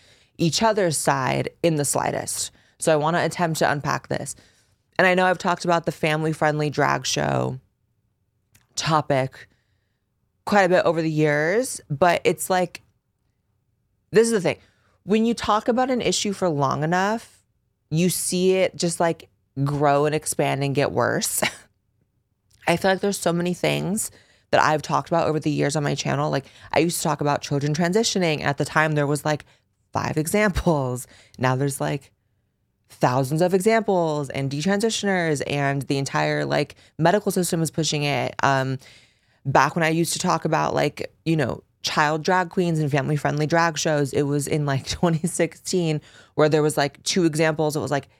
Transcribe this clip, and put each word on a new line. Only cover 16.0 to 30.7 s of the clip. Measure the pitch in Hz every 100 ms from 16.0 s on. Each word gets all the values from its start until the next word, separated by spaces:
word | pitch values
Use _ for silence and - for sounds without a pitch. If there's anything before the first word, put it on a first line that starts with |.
issue | 170 - 208
for | 190 180
long | 143 135 131
enough, | 156 180 202 226 - _ _ _ _ _ -
you | 156 180
see | - - 180 185 185
it | 180 -
just, | 170 165
like, | 170 165 - _ _ 135
grow | 139 143 147 143 151
and |
expand | 156 - - 139 139
and | 139 139
get | 135
worse. | 120 113 143 - - - - - _ _ _
<laughs> | _ _ _ _ _ _ -
I | 170
feel | 190
like | 185
there's | 202 190
so | 175
many | 170 175
things | 175 151 147 160 220 - - _ _ _
that | -
I've | 147 151
talked | 156 143 -
about | 165 -
over | 151
the | 151
years | 143 143 151
on |
my | 143 147
channel. | 143 135 151
Like, | 139 - - -
I | -
used | 170 -
to |
talk | 165 147
about | 143 143
children | - 143 147
transitioning. | 151 175 214 233 196 170 147
At | 139 143
the | 147
time, | 156 156
there | 147 143
was, | 147
like, | 156 147 - _ _ _ _
five | 107 117 151
examples. | 156 208 214 - 180